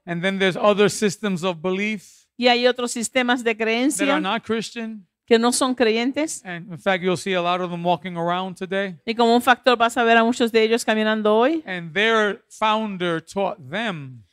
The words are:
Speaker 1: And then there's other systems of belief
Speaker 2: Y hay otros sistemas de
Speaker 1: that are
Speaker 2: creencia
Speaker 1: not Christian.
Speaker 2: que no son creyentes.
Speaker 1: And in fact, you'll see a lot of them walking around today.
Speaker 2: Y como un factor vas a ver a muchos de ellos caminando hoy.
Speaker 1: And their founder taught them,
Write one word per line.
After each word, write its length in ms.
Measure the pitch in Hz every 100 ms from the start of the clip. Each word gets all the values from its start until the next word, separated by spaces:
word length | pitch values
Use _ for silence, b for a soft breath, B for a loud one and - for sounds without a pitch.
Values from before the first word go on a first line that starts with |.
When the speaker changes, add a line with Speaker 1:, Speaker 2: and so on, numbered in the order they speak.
| -
Speaker 1:
And 160 | 170
then 180 | 185 196
there's 160 | 190 165
other 340 | 208 202 202
systems 540 | - 208 - 208 180
of 140 | 185 165
belief 680 | 180 190 208 214 - _ _ -
Speaker 2:
Y 100 | 247
hay 200 | 240 247
otros 240 | 247 240
sistemas 520 | 240 220 262 247 247
de 120 | 226 220
Speaker 1:
that 60 |
are 80 | 220
Speaker 2:
creencia 460 | 226 269 269 285 -
Speaker 1:
not 220 | 190 220 -
Christian. 640 | 226 - 240 226 220 185 _ _
Speaker 2:
que 140 | 226
no 120 | 233
son 220 | 247 262
creyentes. 680 | 247 226 220 240 285 311 - 190
Speaker 1:
And 260 | 170 175
in 60 | 165
fact, 260 | 196 190
you'll 140 | 185 175
see 160 | 196
a 80 | 185
lot 180 | 175 180
of 120 | 180
them 120 | 175
walking 320 | 170 170 185 170
around 400 | 170 180 190 175
today. 400 | 190 196 196 170 -
Speaker 2:
Y 100 | 226
como 200 | 233 240
un 60 |
factor 340 | 247 240 - 240
vas 220 | 233 262
a 60 |
ver 120 | 226 233
a 60 |
muchos 280 | 226 247 233
de 100 | 226
ellos 240 | 220 233 -
caminando 500 | 220 214 220 214 214
hoy. 280 | 254 330 202
Speaker 1:
And 260 | 180 170
their 500 | 165 220 226 208 196 _
founder 680 | - 220 214 220 190 180 165
taught 380 | - 196 190 - 131
them, 520 | 185 233 165 135 123 _